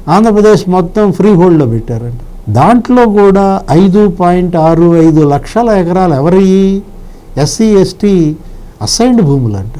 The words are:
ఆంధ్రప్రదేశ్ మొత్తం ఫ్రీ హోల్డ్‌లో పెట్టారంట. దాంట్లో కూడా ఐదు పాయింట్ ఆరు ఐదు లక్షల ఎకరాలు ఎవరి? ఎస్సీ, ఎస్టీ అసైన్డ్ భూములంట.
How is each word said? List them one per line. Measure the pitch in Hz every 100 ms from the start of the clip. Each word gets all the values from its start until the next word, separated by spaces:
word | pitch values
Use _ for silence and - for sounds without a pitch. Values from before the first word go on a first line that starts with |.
| -
ఆంధ్రప్రదేశ్ | 185 226 208 214 196 180
మొత్తం | 185 170 214 202
ఫ్రీ | 185 202
హోల్డ్‌లో | 175 180 160 127
పెట్టారంట. | 113 110 113 120 120 - - -
దాంట్లో | 113 170 240 226 247 233
కూడా | 208 202 196 196 190 -
ఐదు | 151 196 196 208
పాయింట్ | 175 175 180 180 170
ఆరు | 160 165 170 170
ఐదు | 160 156 147
లక్షల | 139 - 220 233
ఎకరాలు | 202 170 180 185
ఎవరి? | 135 156 190 190 190 196 196 - - - - - -
ఎస్సీ, | 147 - 220
ఎస్టీ | 202 - - 208 185 156 160 - - - -
అసైన్డ్ | 107 - 247 240
భూములంట. | 151 139 117 98 101 139